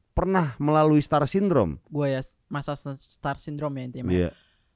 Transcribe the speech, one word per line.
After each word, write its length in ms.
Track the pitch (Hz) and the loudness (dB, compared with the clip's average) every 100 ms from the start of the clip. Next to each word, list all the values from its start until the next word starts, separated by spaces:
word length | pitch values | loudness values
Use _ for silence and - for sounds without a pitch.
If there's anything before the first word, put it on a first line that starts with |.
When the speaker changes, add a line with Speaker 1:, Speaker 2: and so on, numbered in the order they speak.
| _ | _
Speaker 1:
pernah 440 | - 175 190 151 113 | -4 0 2 0 -2
melalui 420 | 147 156 156 151 | 2 4 6 4
star 240 | - 151 143 | 4 0 0
syndrome? 540 | 190 202 147 87 71 - | 0 2 2 2 -2 -8
Speaker 2:
Gua 220 | 147 143 | -4 -2
ya 100 | 131 | -2
s-, 160 | 127 _ - | -6 _ -10
masa 280 | 147 143 | -8 -8
s-, 120 | 139 143 135 | -10 -10 -14
star 380 | _ - 143 139 | _ -10 -8 -8
syndrome 380 | - 147 151 135 | -8 -8 -6 -6
ya 60 | 127 | -10
intinya. 220 | 127 120 | -8 0
Speaker 1:
Iya. 200 | 90 87 - _ _ _ | 0 0 -4 _ _ _